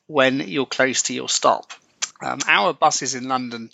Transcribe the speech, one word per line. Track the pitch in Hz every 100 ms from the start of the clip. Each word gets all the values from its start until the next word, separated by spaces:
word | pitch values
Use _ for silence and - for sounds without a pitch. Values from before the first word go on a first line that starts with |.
| _
when | 151 131 135
you're | 175 160 131
close | - 131 120
to | -
your | 127 127
stop. | - 131 - - - _ _ - -
Um, | 135 127 139
our | 165 196
buses | 147 156 - 135
in | 131 131
London | 131 123 117 113